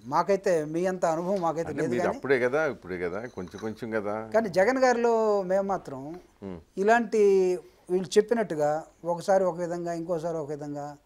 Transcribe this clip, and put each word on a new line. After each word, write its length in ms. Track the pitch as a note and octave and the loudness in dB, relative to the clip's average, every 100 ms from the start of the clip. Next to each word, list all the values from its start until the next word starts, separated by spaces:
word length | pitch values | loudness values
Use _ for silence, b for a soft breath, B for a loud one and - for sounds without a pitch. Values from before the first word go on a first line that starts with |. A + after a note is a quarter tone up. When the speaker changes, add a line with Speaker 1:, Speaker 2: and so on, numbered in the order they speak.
Speaker 1:
మాకైతే 600 | A2 D3 F3 G3 G3 E3+ | -4 0 2 2 2 0
మీ 220 | D3+ D#3+ F#3 | 0 -2 -2
అంత 180 | F3+ | 0
అనుభవం 360 | F3+ D#3+ F3 G3+ | 0 0 -2 -2
మాకైతే 280 | E3 D3+ E3 | -2 -2 -4
Speaker 2:
అంటే 120 | - | -4
Speaker 1:
లేదు 120 | D3+ | -2
Speaker 2:
మీరు 100 | A#2+ | 0
Speaker 1:
కానీ 140 | A2 - | 0 -2
Speaker 2:
అప్పుడే 240 | C3 C3+ | 0 2
కదా, 260 | B2 C#3 D#3 | 2 2 -2
ఇప్పుడే 320 | G2+ F2 F2+ | -4 -8 -4
కదా, 280 | F2 F#2 B2 | -4 -4 -8
కొంచెం 340 | - F#2 G2 | -10 -12 -8
కొంచెం 420 | A2 G#2+ A#2 A2 | -8 -8 -4 -4
కదా. 280 | G2+ G#2+ A2 | -2 -6 -2
Speaker 1:
కానీ 140 | G#3+ A3+ | 0 0
జగన్ 300 | E3+ G3 C4 | 2 2 4
గారిలో 640 | B3+ A#3+ A#3 A3+ A3 G3+ | 4 4 2 2 2 2
మేము 260 | F#3 F#3+ G3 | 2 0 0
మాత్రం 520 | F#3 - C3+ C#3 F3 - - | -4 -6 -12 -12 -14 -18 -14
Speaker 2:
మ్మ్. 180 | G2 F2 - - | -12 -12 -12 -2
Speaker 1:
ఇలాంటి 400 | G3 A#3 A3 A3 G3+ F#3+ F#3 F3+ - _ - | 2 4 4 4 6 6 4 0 -6 _ -4
వీళ్ళు 280 | F3+ F#3 G#3 | -2 2 2
చెప్పినట్టుగా 640 | G#3 A#3 G3 D#3 D3 D3+ D#3+ _ | 2 0 -2 0 0 0 -6 _
ఒకసారి 400 | E3 E3+ E3+ G3 | -4 -2 4 4
ఒక 120 | F#3 E3 | 4 0
విధంగా, 340 | F3 F3 F3 | -4 -4 -4
ఇంకోసారి 440 | E3+ E3 E3+ E3+ E3 | -6 -4 -4 -2 -6
ఒక 140 | C#3+ | -6
విధంగా, 460 | D3 D3 C#3+ C#3+ D3 | -8 -8 -10 -10 -14